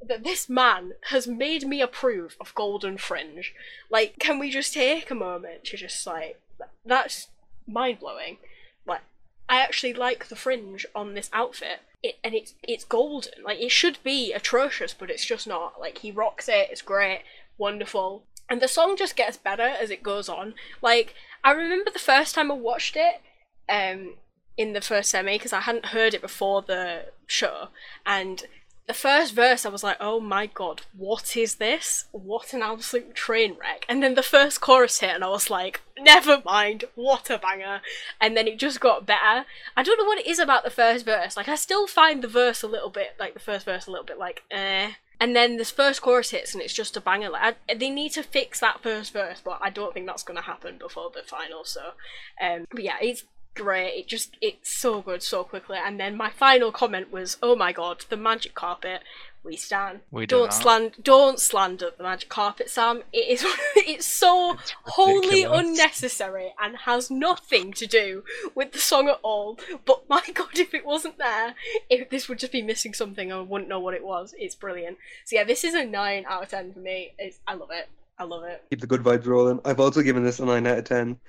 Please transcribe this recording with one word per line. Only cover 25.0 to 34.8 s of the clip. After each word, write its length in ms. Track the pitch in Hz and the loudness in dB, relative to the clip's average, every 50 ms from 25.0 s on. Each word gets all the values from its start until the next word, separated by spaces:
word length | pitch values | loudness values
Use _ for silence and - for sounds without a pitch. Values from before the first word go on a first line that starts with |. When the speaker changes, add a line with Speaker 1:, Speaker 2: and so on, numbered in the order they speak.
| 196 - | 0 2
Speaker 1:
semi, 280 | - 190 190 196 202 208 | 0 0 0 0 -2 -2
'cause 140 | - 254 - | -2 -2 -4
I 80 | 190 | -4
hadn't 260 | 208 240 233 233 - | -2 -2 -4 -4 -4
heard 260 | - - 226 226 220 214 | -4 0 2 2 2 2
it 80 | 190 | 0
before 400 | - 190 - - 202 196 196 196 | -6 -8 -8 -4 -2 0 0 0
the 460 | 196 - 190 180 185 175 170 165 - - - - _ | 0 -2 -4 -4 -4 -6 -6 -8 -10 -14 -18 -18 _
show, 420 | - - - - - - - - - - - - - - - - | -6 -4 0 0 0 -2 -4 -12 -14 -16 -20 -20 -20 -18 -8 -2
and 400 | 202 202 196 185 190 190 185 - - - - - _ - - _ | -2 0 0 -2 -4 -8 -10 -12 -16 -18 -20 -20 _ -20 -18 _
the 60 | - 220 | -8 -6
first 380 | - - 269 277 294 339 269 208 | -2 2 4 4 4 4 2 4
verse, 320 | 233 240 254 254 247 - | 4 6 6 6 4 0
I 60 | 214 | -6
was 120 | 196 202 - | -6 -4 -2
like, 140 | 202 - - | -2 -2 -2
"Oh 200 | 208 208 220 226 | -2 -2 -2 -2
my 240 | 220 208 190 196 214 | -2 -2 -2 -2 -2
god, 360 | 208 - - 190 170 156 - - - - | -4 -6 -6 -6 -6 -6 -8 -12 -18 -16
what 440 | 190 190 190 220 220 - - - | -10 -6 -4 -4 -4 -4 -6 -2
is 180 | 240 226 214 - | 0 0 -2 -2
this? 500 | - 220 220 277 330 - - - - - - - | -2 -2 0 0 -2 -2 -4 -4 -4 -6 -8 -12
What 400 | 214 185 190 214 226 - - - | -14 -10 -6 -6 -6 -6 -6 -6
an 80 | 254 220 | -4 -4
absolute 520 | 214 220 220 226 - - 240 240 - - | -4 -4 -6 -6 -4 -4 -4 -4 -4 -10
train 420 | - - - 226 226 226 208 175 - | -8 -4 0 2 4 4 2 2 -4
wreck." 280 | - - 156 - - - | -6 -6 -6 -6 -4 -4
And 140 | 240 269 277 | -2 2 2
then 120 | 269 254 | 4 4
the 80 | 262 262 | 4 2
first 380 | - - 277 277 294 - - | 6 8 8 8 8 2 0
chorus 380 | - - 262 262 | 6 8 8 8